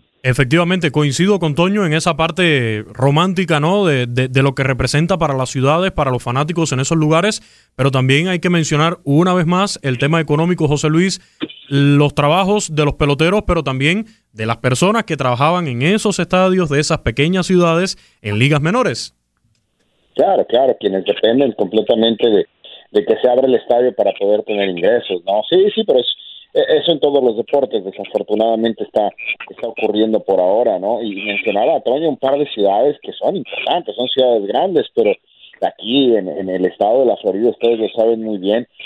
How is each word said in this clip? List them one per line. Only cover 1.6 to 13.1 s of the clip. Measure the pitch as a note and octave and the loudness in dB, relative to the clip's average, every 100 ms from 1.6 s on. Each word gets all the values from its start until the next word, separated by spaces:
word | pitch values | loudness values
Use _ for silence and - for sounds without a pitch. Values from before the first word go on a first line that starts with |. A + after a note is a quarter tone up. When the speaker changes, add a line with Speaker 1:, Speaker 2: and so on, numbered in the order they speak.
| F3+ G#3 F#3 | 0 0 0
Speaker 1:
en | |
esa | D#3 E3+ D#3 | 0 -2 -2
parte | E3 E3+ F3 C#3+ A2+ G#2+ G#2+ | -2 0 2 2 0 -4 -8
romántica, | G#2 C#3 D3 F#3 F3+ F3 D3+ | -2 2 2 2 0 0 0
¿no? | D#3 G3+ F#3 | 2 2 2
De, | C3+ B2 | 0 -2
de, | A#2+ B2+ | -2 0
de | C3 | 2
lo | C#3 C3 | 0 0
que | |
representa | C3+ B2 B2+ D3 E3 F#3 | -2 -2 0 0 0 0
para | D#3+ | -2
las | C3 B2+ | -2 -4
ciudades, | C#3 C3+ D#3+ F#3+ | -2 0 2 0
para | - C3+ | -2 -2
los | B2 | -2
fanáticos | B2 B2 D3+ E3+ D#3+ | -2 -2 -2 -2 -2
en | B2+ | -2
esos | B2+ E3 | 0 0
lugares, | D3+ D#3+ G3 G#3+ - _ _ - | 2 2 0 -2 -10 _ _ -2
pero | C3+ | 0
también | C3 C3 C#3+ F3+ | 2 2 2 2
hay | F3+ | 0
que | F3+ | 0
mencionar | E3+ D3+ D3 D#3+ F3+ | 0 2 0 0 -2
una | - C#3+ F3+ | 0 2 4
vez | F3+ E3 | 2 2
más | F3+ G3+ - | 0 -2 -4
el | C#3 B2 | -4 -2
tema | C#3 E3 | 0 0
económico, | D3+ D3 E3+ F3 D3+ | 0 0 0 0 0
José | D3 D#3 | 0 0
Luis, | D#3 F#3+ F3+ _ - - - - | 2 0 -2 _ -14 -14 -14 -4
los | C#3 C#3+ C#3+ D3 - | 0 4 4 2 2
trabajos | C#3+ E3+ F#3+ G#3 - | 0 2 0 -2 -2
de | D3+ | -2
los | C#3+ | -2
peloteros, | - C#3+ | 0 0